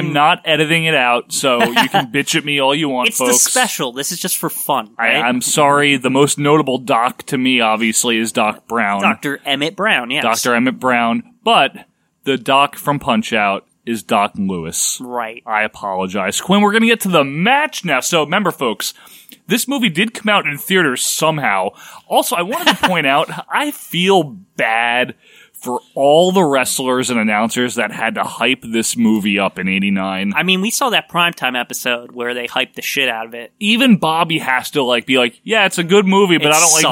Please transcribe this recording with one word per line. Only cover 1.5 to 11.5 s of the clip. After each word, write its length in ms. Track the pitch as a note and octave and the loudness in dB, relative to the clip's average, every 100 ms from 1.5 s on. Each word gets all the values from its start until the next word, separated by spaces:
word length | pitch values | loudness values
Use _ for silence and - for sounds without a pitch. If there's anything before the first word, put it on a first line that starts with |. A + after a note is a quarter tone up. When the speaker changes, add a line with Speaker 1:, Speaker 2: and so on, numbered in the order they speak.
| A#2+ | 2
Speaker 2:
you 260 | A3 E3+ G#3+ | 2 2 0
can 220 | G3 B2+ | 0 0
Speaker 1:
<laughs> 20 | |
Speaker 2:
bitch 220 | C#3 C#3 D#3+ | -2 -2 -2
at 100 | C#3+ | -2
me 140 | C#3+ | 0
all 160 | C3+ D3 | 2 0
you 140 | D3+ | 0
want, 180 | B2+ B2 | -2 -2
Speaker 1:
It's 100 | - | 0
the 80 | B2 | 0
Speaker 2:
folks. 160 | A#2+ | 2
Speaker 1:
special. 500 | - - B3 - C3+ | 2 0 -2 -2 -6
This 200 | B2 C#3+ | -6 -8
is 80 | F3 | -6
just 180 | F#3 - | -6 -4
for 120 | D#3+ | -6
fun, 420 | - - C3+ A2 - | -6 -2 -2 -4 -4
Speaker 2:
I, 80 | A2+ | 0
Speaker 1:
right? 160 | C#3 | 0
Speaker 2:
I'm 180 | B2 B2 | 0 -2
sorry. 560 | - - C#3+ C#3+ D3 C#3 | -2 2 4 4 4 2
The 140 | B2+ | 2
most 260 | C3+ C#3+ - | 2 2 2
notable 400 | C#3+ D3+ C#3 B2+ | 2 2 2 -2
Doc 460 | B2+ A#2+ B2 - - | 0 0 0 -4 -6
to 100 | C#3 | -2
me, 220 | B2+ B2+ | 0 2
obviously, 560 | A2+ A2 A2+ A2 B2 A2+ | 2 2 0 0 0 0
is 120 | A2 | 0
Doc 360 | B2 G#2+ - - | 0 -2 -2 -6
Brown. 340 | A#2 G#2 G2 | -2 0 0
Speaker 1:
Doctor 380 | B2 - D3 C#3 - | 0 0 -4 -6 -4
Emmett 300 | C#3 D3+ G3 | -2 -4 -2
Brown, 360 | G#3 D#3 A#2+ | 0 0 -2
yes. 100 | C#3+ | -2
Speaker 2:
Doctor 300 | B2 A2+ B2+ | 0 0 0
Emmett 260 | A#2+ B2+ A#2 | 2 0 0
Brown. 540 | B2+ A#2+ A#2 A#2 - _ | 0 2 2 -2 -6 _
But 300 | - | 0